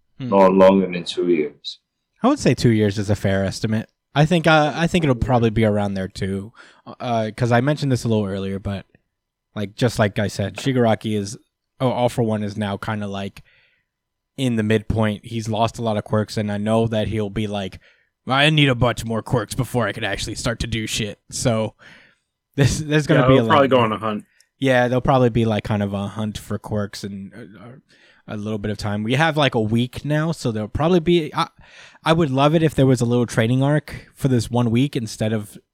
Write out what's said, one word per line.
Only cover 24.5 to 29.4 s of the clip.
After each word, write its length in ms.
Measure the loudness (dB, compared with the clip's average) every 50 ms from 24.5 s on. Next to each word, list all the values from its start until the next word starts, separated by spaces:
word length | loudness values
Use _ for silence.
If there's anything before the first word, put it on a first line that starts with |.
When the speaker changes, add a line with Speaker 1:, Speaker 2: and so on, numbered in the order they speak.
| _ -4
Speaker 1:
Yeah, 300 | 0 2 4 4 4 2
they'll 140 | 2 0
probably 280 | 2 2 4 4 4 4
be, 140 | 4 2 0
like, 220 | 2 0 -2 -2
kind 180 | -2 -2 -2 -2
of 100 | -2 -4
a 140 | -4 -6 -6
hunt 300 | -6 -6 -6 -6 -6 -10
for 200 | -10 -10 -10 -10
quirks 460 | -8 -6 -4 -4 -4 -6 -8 -12 -12
and, 300 | -12 -12 -12 -14 -16 -18
uh, 300 | -18 -20 -20 -20 -20 -20
uh, 60 | -20 -20 -20 _ _ _ _ _ _ _ _ _ -12
a 100 | -10 -8
little 200 | -6 -6 -6 -4
bit 140 | -4 -6
of 60 | -6 -4
time. 260 | -4 -4 -2 -2 -2
We 100 | 0 2
have, 200 | 2 2 2 2
like, 160 | 2